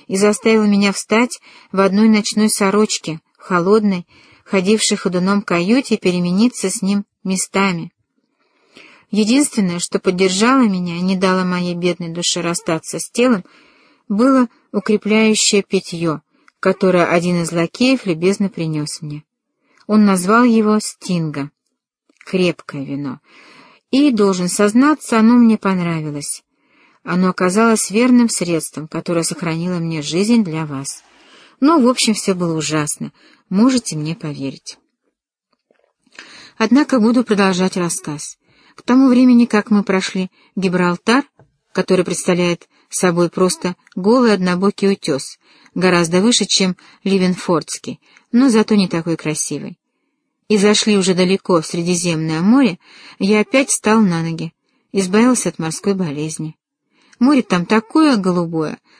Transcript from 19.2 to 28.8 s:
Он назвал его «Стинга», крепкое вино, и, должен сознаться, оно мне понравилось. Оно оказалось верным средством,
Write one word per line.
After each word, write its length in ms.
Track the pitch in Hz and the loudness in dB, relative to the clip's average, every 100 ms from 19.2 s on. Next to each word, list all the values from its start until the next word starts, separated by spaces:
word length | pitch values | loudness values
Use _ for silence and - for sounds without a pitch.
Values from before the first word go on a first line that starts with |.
| - _ _ _ _ _ - | -16 _ _ _ _ _ 0
Он 180 | 214 | 4
назвал 400 | 208 185 180 226 | 4 4 2 4
его 360 | 247 226 214 214 | 4 4 2 0
«Стинга», 720 | - - - 175 160 143 147 _ _ _ _ _ _ _ - | -2 -10 -6 -4 -4 -6 -10 _ _ _ _ _ _ _ -6
крепкое 580 | 185 180 160 - 143 | -2 -2 -2 -10 -12
вино, 360 | 139 139 143 - _ - - - - _ _ | -8 -8 -8 -10 _ -20 -20 -20 -20 _ _
и, 200 | 262 294 | 2 2
должен 380 | 226 202 185 180 | 4 2 0 -2
сознаться, 720 | - 208 226 285 302 - 233 | 0 2 4 2 2 0 2
оно 160 | 220 240 | 4 6
мне 200 | 233 214 | 6 4
понравилось. 880 | 196 185 170 165 151 147 143 - _ _ _ _ _ _ | 0 -2 -2 -4 -6 -8 -10 -12 _ _ _ _ _ _
Оно 260 | - 180 185 | -6 0 0
оказалось 640 | - 185 190 226 220 - | 0 0 2 2 2 0
верным 380 | 202 254 247 233 | 0 4 4 2
средством, 600 | - 175 165 - - | -2 -4 -4 -4 -10